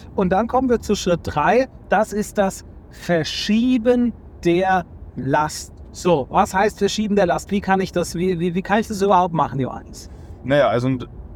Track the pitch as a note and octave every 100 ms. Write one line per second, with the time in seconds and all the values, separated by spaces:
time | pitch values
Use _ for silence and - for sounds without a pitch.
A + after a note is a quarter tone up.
0 | - - F#3 F#3+ A#3 B3+ C4 A3+ - G3+
1 | F#3 E3+ - D3 E3 A#3 C4 - - F#3
2 | A3 G#3 G3+ - F#3+ - - - - -
3 | - E3+ D3 - - A3 B3+ B3+ B3 B3
4 | A#3+ - - - E3+ F3 F#3+ F#3 - -
5 | - C3+ B2+ D3 D#3 - - - - -
6 | F3+ D3+ - F3 G3+ F#3+ G#3 - G3 -
7 | G#3+ G3+ F3 D#3+ - G3 F#3+ F#3+ F#3+ F3+
8 | E3 E3+ F#3 E3+ F3+ F3+ - A3 G#3 F#3+
9 | G3 F3+ F3+ D#3+ C3 C#3 A#2+ - - -
10 | - - - - B2 C#3+ A#2 A#2+ B2+ B2+
11 | A#2 - -